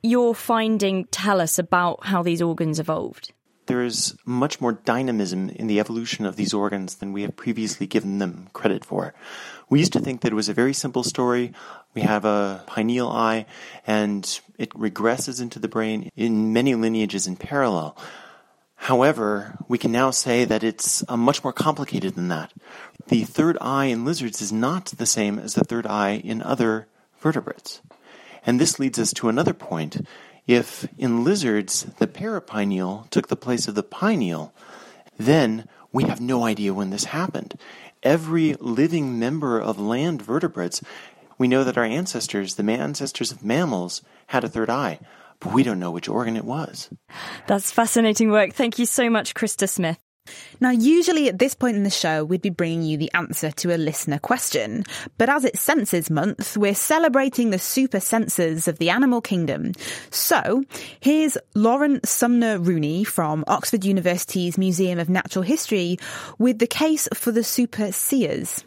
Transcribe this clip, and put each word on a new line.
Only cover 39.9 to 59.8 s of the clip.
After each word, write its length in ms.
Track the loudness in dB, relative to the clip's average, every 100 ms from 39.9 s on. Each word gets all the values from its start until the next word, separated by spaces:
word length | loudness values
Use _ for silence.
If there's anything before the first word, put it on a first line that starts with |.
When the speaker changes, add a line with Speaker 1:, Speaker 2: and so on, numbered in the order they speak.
| 0 0 -2
Speaker 2:
vertebrates, 600 | -2 -2 -2 -2 -4 -6 -10 -18 -20 -20 -20 0
we 80 | 4
know 160 | 4
that 160 | 4 2
our 60 |
ancestors, 720 | 0 0 -4 -6 -4 -4 -4 -2
the 80 |
ma-, 80 | 0
ancestors 580 | 0 -2 -4 -8 -4 -6
of 140 | -6
mammals, 580 | -2 0 0 -2 -4 -8 _ _ _
had 140 | -2
a 60 | 0
third 220 | -2 -2
eye, 280 | 0 -2 -4 -12 -20 -20 _
but 140 | -2
we 100 | 2
don't 160 | 2 0
know 140 | -4
which 160 | -6 -4
organ 280 | -4 -2 -4
it 80 |
was. 440 | -6 -6 -8 -12 -16 -18 _ -16 -14 -14 -2
Speaker 1:
That's 240 | -2 0
fascinating 640 | 2 2 4 4 4 4
work. 200 | 6 4
Thank 280 | 2 -2 0
you 60 | 0
so 220 | 2 2
much, 260 | 2 0
Krista 340 | -4 -4 0 -2
Smith. 320 | 0 -2 -2 _ _ -20 -20 -20 0
Speaker 3:
Now, 100 | 2
usually 580 | 6 6 6 6 4 2
at 100 | 4
this 160 | 2
point 220 | 2 0 2
in 60 |
the 80 | 2
show, 340 | 2 0 0
we'd 180 | 0 0
be 80 | 0
bringing 320 | -2 -2 0
you 160 | 0 0
the 140 | 0
answer 360 | -2 -2 -4 -4
to 220 | -2 0
a 40 | 0
listener 400 | 0 -2 -2 -4
question. 640 | 0 -2 0 -2 -2 -6 -6 -8 -12 -4
But 100 | 0
as 160 | 2
it's 160 | 0 0
Senses 480 | 0 2 2 0 0
Month, 480 | 0 0 -2 -6 0
we're 180 | 2
celebrating 760 | 2 2 4 4 4 2 2 0
the 80 | 0
super 400 | 0 0 2 0
senses 720 | 0 0 0 0 0 2 -2
of 100 | 0
the 120 | 2
animal 320 | 4 4 2
kingdom. 500 | 0 0 0 -2 -2 -4